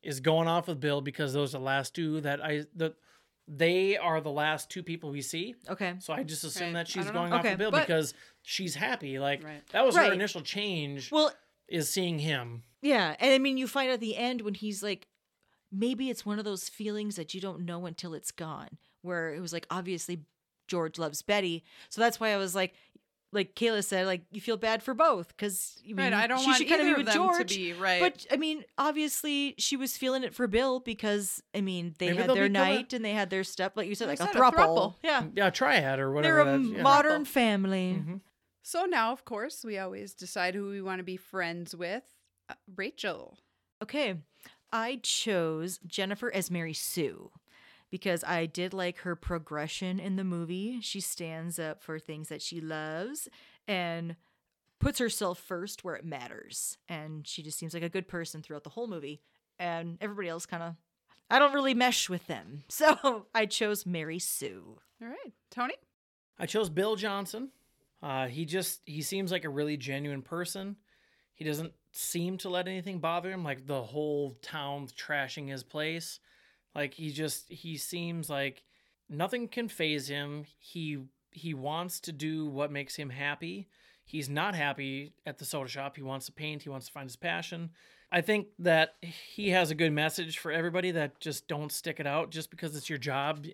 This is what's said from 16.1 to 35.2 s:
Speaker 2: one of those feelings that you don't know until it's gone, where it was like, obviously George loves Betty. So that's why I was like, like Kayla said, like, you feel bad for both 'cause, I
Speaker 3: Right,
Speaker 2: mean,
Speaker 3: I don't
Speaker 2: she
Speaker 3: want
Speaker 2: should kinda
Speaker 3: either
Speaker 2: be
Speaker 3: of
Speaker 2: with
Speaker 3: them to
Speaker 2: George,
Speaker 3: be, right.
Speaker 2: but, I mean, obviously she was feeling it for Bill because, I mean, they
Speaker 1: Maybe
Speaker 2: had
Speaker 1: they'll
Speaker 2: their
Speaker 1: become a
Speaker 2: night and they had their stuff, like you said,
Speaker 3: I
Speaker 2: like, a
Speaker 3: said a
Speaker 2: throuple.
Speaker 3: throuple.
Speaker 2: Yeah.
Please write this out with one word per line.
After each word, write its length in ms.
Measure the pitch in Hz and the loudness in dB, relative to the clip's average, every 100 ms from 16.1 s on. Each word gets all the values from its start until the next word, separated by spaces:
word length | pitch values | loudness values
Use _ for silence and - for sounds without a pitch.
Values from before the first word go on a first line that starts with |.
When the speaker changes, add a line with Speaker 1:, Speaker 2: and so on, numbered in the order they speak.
| 233 | -2
Speaker 2:
one 140 | 202 208 | -4 -4
of 60 | 214 | -4
those 220 | 190 - | -6 -8
feelings 480 | - 208 208 208 190 | -6 -6 -4 -4 -6
that 180 | 160 | -8
you 60 | 190 | -6
don't 180 | 196 170 175 | -6 -6 -6
know 180 | 170 | -6
until 300 | 180 165 180 | -8 -8 -8
it's 160 | 151 - | -8 -10
gone, 480 | - 160 147 151 - _ _ | -8 -10 -8 -12 -18 _ _
where 320 | 175 175 165 | -4 -2 -2
it 60 | 151 | -4
was 120 | 175 | -6
like, 140 | 170 - | -6 -4
obviously 500 | 180 180 175 - 175 147 _ _ _ - | -4 -2 -4 -4 -8 -8 _ _ _ -4
George 320 | 180 160 160 | -2 -2 -2
loves 220 | 160 147 | -4 -2
Betty. 400 | - 208 185 165 _ - - | 2 2 2 -2 _ -20 -12
So 100 | - | 2
that's 180 | 233 226 | 4 4
why 140 | 220 | 0
I 40 | 202 | 2
was 160 | 190 | 0
like, 200 | 190 185 _ _ _ _ _ _ | 0 0 _ _ _ _ _ _
like 220 | 202 185 - | -2 0 2
Kayla 280 | 233 214 | 2 4
said, 220 | 196 190 190 | 2 2 2
like, 160 | 185 175 | 0 -4
you 100 | 208 | -6
feel 160 | 233 220 | -2 0
bad 260 | 220 220 | 2 2
for 120 | 240 | 0
both 420 | 240 320 208 170 - | 6 6 6 -2 -4
'cause, 460 | 208 185 - - | -2 -2 -6 -10
I 40 | - | -6
Speaker 3:
Right, 80 | 226 | 0
Speaker 2:
mean, 160 | 269 | 4
Speaker 3:
I 120 | 214 233 | 4 4
don't 100 | 262 | 4
Speaker 2:
she 80 | 269 | 6
Speaker 3:
want 120 | 254 | 6
Speaker 2:
should 100 | 302 | 8
kinda 160 | 320 | 6
Speaker 3:
either 100 | 294 | 6
Speaker 2:
be 60 | 285 | 6
Speaker 3:
of 40 | 220 | 6
Speaker 2:
with 80 | |
Speaker 3:
them 0 | |
to 40 | 220 370 | 6 6
Speaker 2:
George, 140 | 349 185 196 | 4 2 0
Speaker 3:
be, 160 | 175 | -2
right. 260 | 170 190 180 | 0 4 6
Speaker 2:
but, 240 | 359 - - | 4 2 -2
I 60 | 277 | 0
mean, 280 | 311 311 - - | 2 -2 -6 0
obviously 760 | 294 302 302 - 302 285 285 226 | 2 2 0 0 0 0 0 0
she 180 | - 277 | -2 0
was 200 | 262 - | -2 -2
feeling 240 | 262 262 | 0 0
it 100 | 254 | -2
for 140 | - 247 | 0 2
Bill 320 | 214 269 254 | 4 4 0
because, 640 | 254 220 214 208 190 - _ | -2 -2 0 2 0 -6 _
I 80 | 208 | -2
mean, 340 | 190 180 170 156 | -2 -2 -4 0
they 80 | 175 | 2
Speaker 1:
Maybe 120 | 175 | 4
Speaker 2:
had 100 | 180 | 4
Speaker 1:
they'll 60 | 185 | 6
Speaker 2:
their 120 | 196 | 6
Speaker 1:
become 200 | 196 190 | 6 6
a 60 | 214 | 4
Speaker 2:
night 160 | 254 | 0
and 120 | 247 | -2
they 80 | 220 | 0
had 160 | 214 190 | 0 0
their 120 | 190 | 0
stuff, 280 | 190 - 190 - | -2 -2 -2 -2
like 120 | 190 | -4
you 80 | 202 | -2
said, 100 | 214 | -2
Speaker 3:
I 60 | |
Speaker 2:
like, 80 | 285 | 0
a 40 | 370 | 2
Speaker 3:
said 100 | 359 | 8
a 20 | |
Speaker 2:
throuple. 160 | 262 | 8
Speaker 3:
throuple. 400 | 320 - 330 196 - | 10 8 6 4 0
Speaker 2:
Yeah. 220 | 320 277 | 2 2